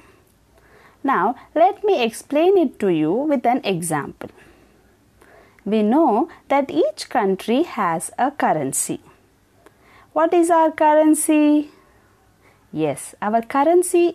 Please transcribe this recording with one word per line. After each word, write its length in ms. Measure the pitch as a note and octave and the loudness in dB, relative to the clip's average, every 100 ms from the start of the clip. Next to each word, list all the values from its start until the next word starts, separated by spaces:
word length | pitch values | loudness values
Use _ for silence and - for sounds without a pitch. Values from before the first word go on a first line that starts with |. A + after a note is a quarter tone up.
| _ _ _ _ _ _ _ _ _ _ | _ _ _ _ _ _ _ _ _ _
Now, 340 | C4+ G#3 G3+ B3+ - | -4 0 -2 -4 -6
let 300 | D4+ F#4 G4 | 2 2 2
me 180 | G#4 D#4 | -2 0
explain 540 | A3+ - - D4 F4+ G4 | -2 -6 -6 0 2 2
it 220 | C#4 - | 0 -2
to 80 | G3 | -2
you 240 | D#3+ D#3 | 0 0
with 320 | A3 D4+ C#4+ | -2 -2 -2
an 160 | A#3 C4 | 0 -2
example. 640 | G#3 E3+ E3+ D3 E3+ - - - - _ _ _ _ _ _ _ _ - _ _ | -2 -6 -4 -6 -8 -14 -20 -20 -20 _ _ _ _ _ _ _ _ -20 _ _
We 180 | G3 A3 | -4 0
know 460 | G#3 C#4+ D#4 G#3+ E4+ - - | 2 2 2 2 -2 -8 -4
that 220 | C#4 - | -2 0
each 400 | C#4+ D5 - - | -2 -2 -4 -6
country 520 | A3+ F#3+ F#3+ - B3+ | -2 -2 -2 -2 -2
has 480 | F4 - F3+ E3 - - | -2 -4 -4 -4 -6 -4
a 120 | B3+ | -4
currency. 720 | - A3+ D#3 C3+ - - - - _ _ _ _ _ _ _ _ - _ | -2 -2 -2 -4 -6 -6 -10 -14 _ _ _ _ _ _ _ _ -20 _
What 180 | D#4 E4 | -2 2
is 180 | F4 E4+ | 2 4
our 200 | E4 D#4+ | 2 2
currency? 1000 | D#4 D#4 D4+ D#4 D4+ - D4+ D4 D4+ D4 - _ _ _ _ _ _ _ _ _ | 2 2 4 4 2 2 2 4 2 -2 -10 _ _ _ _ _ _ _ _ _
Yes, 420 | D3+ D#3 B2+ - - | -4 -4 -4 -12 -10
our 220 | G3+ A3+ | -4 -4
currency 640 | A3+ C#4 D4+ F4 F4 F4 F4 | -2 0 2 2 2 0 0